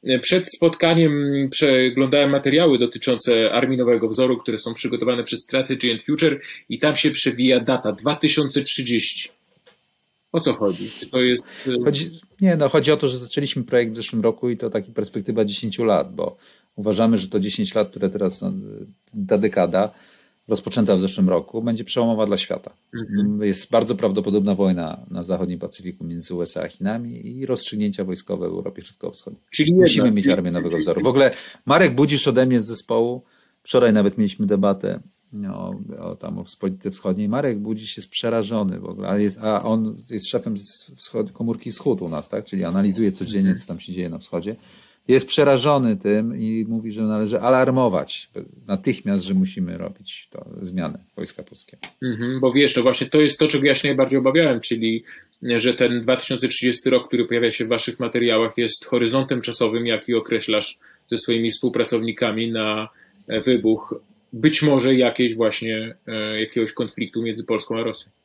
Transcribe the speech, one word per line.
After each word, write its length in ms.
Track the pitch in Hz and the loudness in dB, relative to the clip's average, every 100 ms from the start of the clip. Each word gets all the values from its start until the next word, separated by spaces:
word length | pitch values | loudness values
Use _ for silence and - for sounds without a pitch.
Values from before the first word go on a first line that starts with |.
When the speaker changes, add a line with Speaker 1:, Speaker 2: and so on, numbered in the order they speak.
Speaker 1:
E, 160 | 127 127 | 0 0
przed 360 | - 185 180 - | 2 0 0 2
spotkaniem 560 | 170 165 165 170 160 147 143 139 135 | 2 4 4 6 4 4 0 0 0
przeglądałem 800 | - 151 131 127 127 135 143 143 | 2 4 4 4 2 2 4 4
materiały 480 | 139 139 143 170 127 | 2 2 4 4 4
dotyczące 720 | 120 - - 120 - 113 110 | 2 0 -2 0 2 2 4
Armii 260 | 117 127 127 | 2 0 0
Nowego 300 | 123 117 110 | 2 2 2
Wzoru, 280 | 110 127 120 | 2 2 0
które 200 | - - | -2 -6
są 160 | - | -6
przygotowane 500 | 113 - 120 113 120 | -8 -6 -2 -2 -2
przez 160 | 113 113 | -4 -6
Strategy 480 | - 135 131 131 123 | -2 -2 -2 -2 -2
and 120 | 113 - | -2 -4
Future 340 | 151 156 139 - - _ | 2 2 0 -8 -18 _
i 100 | 120 | -2
tam 160 | 151 - | 0 2
się 160 | 151 | 0
przewija 480 | - 135 120 127 123 | 0 -2 2 2 4
data 320 | 117 127 107 | 2 0 -2
dwa 240 | 98 139 147 | -4 -4 0
tysiące 460 | 156 156 143 139 | 0 2 0 -2
trzydzieści. 680 | 139 - 123 117 - - - _ _ _ _ _ _ _ _ _ _ | -2 -4 -2 -2 -2 -4 -10 _ _ _ _ _ _ _ _ _ _
O 100 | 165 | -2
co 120 | 160 | 0
chodzi? 360 | - 101 85 - - | 0 -2 -2 -6 -10
Czy 100 | - | -6
to 120 | 127 | 0
jest, 260 | 127 120 - - 135 | 2 0 -4 -10 -4
e 160 | 123 | 0
Speaker 2:
Chodzi, 280 | 123 143 170 165 _ _ | 0 0 -4 -10 _ _
nie, 140 | 190 165 | 2 4
no, 120 | 139 | 4
chodzi 220 | 156 135 | 4 4
o 60 | 151 | 2
to, 100 | 139 | 2
że 100 | 127 | -2
zaczęliśmy 460 | 120 - 139 - | -4 -4 -2 -4
projekt 300 | 113 123 117 | 0 2 2
w 20 | 110 | -4
zeszłym 260 | 110 113 | -4 0
roku 280 | 113 110 123 | 0 0 -4
i 80 | 117 | -4
to 120 | 117 | -4
taka 180 | 107 95 | -4 -4
perspektywa 520 | 117 107 120 95 110 104 | -6 -4 -6 -4 0 0
dziesięciu 380 | 101 113 98 113 | -2 -6 -2 2
lat, 300 | 92 - - | 2 0 -6
bo 220 | 85 - _ _ _ - | -8 -8 _ _ _ -6
uważamy, 420 | 104 101 113 113 | 0 2 4 2
że 100 | 92 | 0
to 120 | 107 | -2
dziesięć 360 | 98 - 101 110 | -2 -2 -2 0
lat, 140 | 101 | -2
które 200 | - 98 | -2 -4
teraz, 320 | 104 95 - | 0 -2 -2
no, 120 | 95 95 101 104 - _ _ 110 95 | -6 -6 -10 -16 -18 _ _ -8 0
ta 100 | 104 | 2
dekada 540 | 104 - 87 92 104 - _ _ _ _ - | 2 2 2 2 0 -4 _ _ _ _ -4
rozpoczęta 480 | 107 - 120 104 95 | -4 -2 0 2 2
w 40 | |
zeszłym 300 | 95 101 92 | 2 2 2
roku, 320 | 90 - 117 | 2 -2 -6
będzie 220 | 117 113 | -4 -4
przełomowa 420 | 110 - 117 110 107 | -4 0 0 2 0
dla 120 | 98 | 0
świata. 340 | - - - _ _ | -2 -8 -10 _ _
Speaker 1:
Mhm. 500 | 120 113 101 101 104 | -12 -4 0 0 2
Speaker 2:
Jest 280 | 104 95 - | 0 -2 2
bardzo 240 | 117 110 104 | 0 2 0
prawdopodobna 600 | 107 98 101 104 101 95 | 0 0 0 0 2 2
wojna 440 | 98 87 80 - - | 2 0 -4 -10 -12
na 120 | 92 | -10
zachodnim 360 | 85 90 87 87 | -6 -4 -4 -6
Pacyfiku 440 | 87 - 90 92 | -8 -10 -12 -12
między 300 | 82 85 - 90 | -10 -8 -6 -4
U 60 | |
S 160 | 85 - | -4 -4
A 40 | |
a 60 | 80 | -8
Chinami 600 | - 95 113 120 120 113 127 | -6 -6 -4 -8 -12 -12 -10
i 80 | 131 | -4
rozstrzygnięcia 580 | 123 - 107 104 98 | -4 -4 -2 -2 -2
wojskowe 460 | 92 90 - 95 87 | -6 -6 -6 -6 -4
w 20 | |
Europie 280 | 87 95 - | -6 -8 -12
Środkowo-Wschodniej. 640 | - - - - - 107 _ | -20 -12 -12 -12 -18 -20 _
Speaker 1:
Czyli 220 | - 151 | -2 4
Speaker 2:
Musimy 220 | 180 175 - | 6 6 6
Speaker 1:
jednak, 180 | 127 104 | 4 4
Speaker 2:
mieć 80 | 95 | 2
Speaker 1:
czyli, 80 | |
Speaker 2:
Armię 180 | 90 90 | 2 0
Nowego 180 | 87 85 | -2 -2
Speaker 1:
czyli, 120 | 82 | -2
Speaker 2:
Wzoru. 200 | 82 82 | 0 2
W 40 | 127 | 2
ogóle 240 | 131 135 - - - - | 6 4 2 -16 -12 2
Marek 300 | 156 175 123 | 4 4 4
Budzisz 320 | 143 143 147 | 4 4 4
ode 180 | 120 131 | 4 4
mnie 160 | 123 | 4
z 40 | 107 | 2
zespołu, 560 | 113 - 113 117 127 _ _ _ _ | -4 0 0 0 -2 _ _ _ _
wczoraj 300 | - 127 120 | 0 4 6
nawet 240 | 107 101 104 | 6 4 2
mieliśmy 280 | 104 - 101 | -2 0 0
debatę 540 | 101 101 98 98 90 - _ _ 107 98 | 2 2 0 -4 -6 -10 _ _ -12 -10
o, 220 | 95 92 95 98 87 | -8 -10 -12 -12 -12
o, 160 | 90 90 | -12 -12
tam, 240 | 85 87 | -10 -10
o 40 | |
wspo-, 160 | 92 - | -10 -6
polityce 300 | 95 95 101 | -6 -4 -8
wschodniej. 380 | 95 101 92 104 | -6 -4 -2 0
Marek 300 | 123 143 104 | 0 0 -2
Budzisz 380 | 104 110 110 - | -4 -6 -8 -10
jest 120 | - | -6
przerażony 680 | - 117 113 101 110 98 92 | -4 -2 -2 -2 -2 -2 -4
w 60 | 90 | -10
ogóle, 240 | 90 95 | -8 -2
a 80 | 101 | 0
jest, 220 | 104 95 | 0 0
a 220 | 110 107 | -2 0
on 320 | - 113 110 104 - | 0 0 -2 -6 -10
jest 180 | 110 - | -4 -2
szefem 280 | 120 120 101 | -2 -2 -6
z-, 340 | 101 - - - | -6 -8 -12 -12
wschod-, 360 | - 117 104 | -8 -4 -6
komórki 400 | - 117 107 120 | -4 -4 -4 -6
Wschód 300 | 117 143 95 | -4 0 -2
u 80 | 85 | -2
nas, 200 | 78 - | -8 -6
tak? 160 | 104 - | -8 -6
Czyli 180 | 98 | -4
analizuje 480 | 90 92 101 98 107 | -2 2 2 2 0
codziennie, 380 | 95 - 101 95 | 0 -4 2 2
Speaker 1:
Mhm. 80 | 92 | 0
Speaker 2:
co 100 | - | -4
tam 120 | 87 | -12
się 140 | - | -10
dzieje 160 | 92 87 | -8 -6
na 80 | 82 | -8
wschodzie, 380 | - 87 92 117 - - - _ - | -8 -6 -6 -10 -16 -20 -20 _ 2
jest 200 | 131 131 | 4 4
przerażony 680 | - 143 135 139 143 120 98 | 4 6 6 4 4 2 0
tym 400 | 101 104 113 120 | 2 2 0 -4
i 280 | 110 113 110 | -4 -2 -4
mówi, 240 | 113 113 | -4 -6
że 100 | 107 | -4
należy 400 | 107 107 107 120 | -2 0 0 0
alarmować 880 | 117 127 131 131 123 90 69 - - - - - - | 4 4 4 4 2 0 -4 -12 -12 -16 -16 -20 -6
natychmiast, 560 | 95 - 104 101 98 | -4 -2 -2 -2 -2
że 100 | 90 | 0
musimy 440 | 95 92 - 90 85 | 0 0 -2 -8 -6
robić 500 | 87 - - - - | -12 -12 -18 -18 -18
to, 140 | - - - | -20 -16 -12
zmianę 380 | 90 92 80 - _ - | -8 -6 -6 -8 _ -12
Wojska 280 | 95 - | -10 -10
Polskiego. 380 | 87 - - - - _ | -16 -18 -20 -18 -20 _
Speaker 1:
Mhm, 380 | 127 110 120 131 | -6 -4 -4 0
bo 120 | 131 | 2
wiesz, 220 | 127 139 | 4 4
to 100 | - | 4
właśnie 240 | 123 123 131 | 2 2 2
to 140 | 151 | 4
jest 180 | 151 - | 4 4
to, 80 | 151 | 2
czego 180 | 147 139 | 4 4
ja 100 | 131 | 2
się 120 | 147 | 2
najbardziej 320 | 135 131 135 | 2 2 4
obawiałem, 400 | 131 151 160 120 | 4 4 4 2
czyli, 440 | - 117 113 113 - - _ _ | -2 -2 0 -2 -6 -20 _ _
że 320 | 120 120 120 | -2 0 2
ten 280 | 120 120 123 | 2 2 2
dwa 140 | 113 127 | 0 0
tysiące 300 | - 127 120 | -2 -2 -2
trzydziesty 420 | - 127 123 135 | 0 0 0 2
rok, 180 | 123 - | 0 0
który 180 | 123 113 | -2 0
pojawia 260 | 120 117 | 0 0
się 140 | - 113 | 0 -2
w 20 | |
waszych 320 | 123 - - | -2 -4 -6
materiałach, 580 | 120 120 120 110 113 - | -4 0 2 2 0 0
jest 280 | 117 - - | -2 -4 -2
horyzontem 560 | 123 117 135 131 123 | 0 2 0 0 -4
czasowym, 460 | 117 117 113 117 117 | -4 -2 0 0 -2
jaki 260 | 110 - | -2 0
określasz 640 | 117 110 113 110 107 - - _ _ _ | -2 0 -4 0 -2 -2 -10 _ _ _
ze 60 | 120 | -4
swoimi 340 | - 117 113 | 0 0 0
współpracownikami 1000 | - 127 - 117 117 113 107 117 110 117 | -2 -2 0 0 0 -2 -2 -2 -2 -4
na, 380 | 113 107 107 110 _ _ _ - | -2 -2 -4 -6 _ _ _ -6
e, 140 | 110 | -2
wybuch 600 | 131 123 110 113 - 107 _ _ _ | 2 2 2 0 -2 -12 _ _ _
być 280 | 117 156 151 | 0 2 4
może 340 | 151 135 127 127 | 4 4 4 4
jakiejś 400 | 123 117 123 113 | 4 2 0 2
właśnie, 600 | 110 - 113 110 113 - - | 0 0 -4 -6 -8 -12 -10
e, 320 | 110 107 110 | -6 -6 -4
jakiegoś 340 | 110 120 110 | -4 -2 -2
konfliktu 480 | - 117 - 107 113 | -2 -8 -6 -6 -4
między 220 | 117 110 | -4 -6
Polską 360 | - 113 - 113 | -4 -4 -2 -4
a 40 | |
Rosją. 280 | 113 104 - _ | -4 -8 -16 _